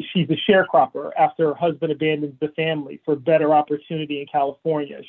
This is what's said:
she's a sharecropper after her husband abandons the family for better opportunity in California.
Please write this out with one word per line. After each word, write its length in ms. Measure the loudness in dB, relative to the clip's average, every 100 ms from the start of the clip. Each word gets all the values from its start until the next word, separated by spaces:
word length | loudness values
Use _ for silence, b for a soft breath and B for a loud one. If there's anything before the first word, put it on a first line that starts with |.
| -4
she's 160 | -2 0
a 60 | -2 4
sharecropper 640 | 2 4 2 2 -2 -8 0
after 300 | 0 2 -2
her 60 |
husband 360 | 0 -2 -2 -4
abandons 440 | -2 -2 -2 -4 -6
the 80 | -8
family 520 | -4 -4 -4 -6 -12
for 120 | -4 -2
better 360 | 2 4 6
opportunity 680 | 4 2 -4 -6 -8 -6 -8
in 60 | -4
California. 760 | -2 -2 -2 -4 -2 -4 -10